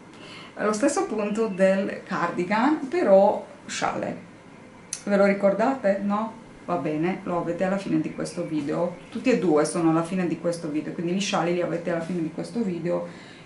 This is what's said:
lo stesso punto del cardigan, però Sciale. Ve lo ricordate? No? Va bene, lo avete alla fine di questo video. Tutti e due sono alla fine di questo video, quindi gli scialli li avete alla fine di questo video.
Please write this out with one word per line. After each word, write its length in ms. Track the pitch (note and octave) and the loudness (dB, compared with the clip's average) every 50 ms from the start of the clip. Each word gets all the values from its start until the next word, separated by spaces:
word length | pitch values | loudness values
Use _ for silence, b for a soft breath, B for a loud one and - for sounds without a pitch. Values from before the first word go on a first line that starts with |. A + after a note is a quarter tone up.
| - - B B B B B B B B B | -20 -20 B B B B B B B B B
lo 160 | - G3 G#3+ | -2 0 0
stesso 340 | G#3+ - C#4 D#4 - G4 F#4 | 0 2 2 2 2 2 -2
punto 400 | - A3+ G#3+ G3+ G#3+ G#3 A3 A3+ | -2 -2 -2 -2 -2 0 0 -2
del 560 | G3+ F#3 F3+ F#3+ F#3+ G3 G3 G3+ - - - - | -2 2 4 4 4 4 4 0 -2 -4 -8 -8
cardigan, 840 | - F#3+ D3 D#3+ - - F3 F3+ F#3 G#3 A3 B3 D4+ D#4 D#4 C#4 - | -6 -4 -2 -2 -2 -2 -2 -2 0 2 2 4 2 2 0 -2 -2
però 560 | E4+ F4+ D4 G#3 F#3+ F#3+ G3+ G#3+ - - - - - - - | -2 2 6 8 8 8 8 6 2 0 -6 -12 -18 -18 -14
Sciale. 680 | - - - - - - - - - - - - - - - - - - - - - - - - - - - - | -10 -6 -2 -2 -2 -2 -2 -4 -6 -6 -10 -12 -18 -20 -20 -20 -20 -20 -20 -20 -20 -20 -20 -16 -14 -14 -8 -2
Ve 120 | G3+ G3+ | 0 4
lo 80 | G3 G3+ | 6 6
ricordate? 760 | G3 G3 - G3+ G3 F#3+ G3+ A3+ C4 C4+ C4 - G3 G3+ G3 | 4 4 4 4 2 4 4 2 0 0 0 0 0 0 2
No? 400 | G3+ G3+ G3+ G#3+ A3+ A3 - - - - - - - | 0 0 0 0 -2 -4 -8 -14 -18 -20 -20 -14 -6
Va 100 | - F3 | -4 -4
bene, 440 | E3 C#3 D3+ D3+ D3+ E3 F#3 F#3+ F#3+ - | -2 -2 -2 -2 0 0 0 -2 -4 -4
lo 140 | F3 F3 E3+ | -4 -2 -2
avete 260 | D#3+ E3 E3 - F#3+ | -2 -2 -2 -2 0
alla 120 | F#3 G3 | 0 0
fine 240 | F#3+ - - D#3 D#3 | -2 -2 0 0 0
di 140 | D3+ - - | 0 -2 -4
questo 320 | - D#3+ - - F3 E3 | -6 -6 -6 -4 -6 -6
video. 500 | D3+ D#3 D3 C#3 D3+ D#3 E3 F3 F3+ - - - - | -4 -2 -4 -2 -2 -2 0 -2 -2 -4 -8 -16 -12
Tutti 200 | - A3+ - C4 | -10 -2 2 2
e 80 | A3 F3 | 4 4
due 260 | F3 E3+ D3+ D3 D#3 | 4 4 4 4 4
sono 240 | D#3 - F3+ E3 D#3+ | 2 0 2 2 4
alla 120 | D#3+ E3 | 4 4
fine 240 | E3 - F#3+ F#3 F3+ | 2 0 -2 -2 0
di 120 | D#3+ D#3+ - | -2 -2 -2
questo 320 | - E3+ E3+ - - D3+ | -2 -4 -4 -2 -6 -4
video, 220 | D3 D3+ C#3+ D#3+ | -4 -4 -4 -6
quindi 200 | - - E3+ E3+ | -6 -4 -2 -2
gli 80 | F#3 G3+ | -2 -2
scialli 320 | G3 - G3 E3 E3 F3 | -2 0 0 0 2 2
li 80 | F3 F3 | 0 0
avete 300 | E3+ D#3 E3 E3+ - F3+ | 0 -2 -2 -4 -2 -2
alla 100 | E3+ E3+ | -4 -4
fine 220 | - - F#3 F3 | -4 -4 -4 -2
di 80 | D#3 D3+ | -2 -4
questo 300 | - - E3 - - A#3 | -4 -8 -8 -6 -4 -2
video. 440 | A3 F#3+ E3+ E3 D#3+ F3 F3 F3 F3 B B B B B B B B | -2 -2 -2 -2 -2 -2 -2 -2 -4 B B B B B B B B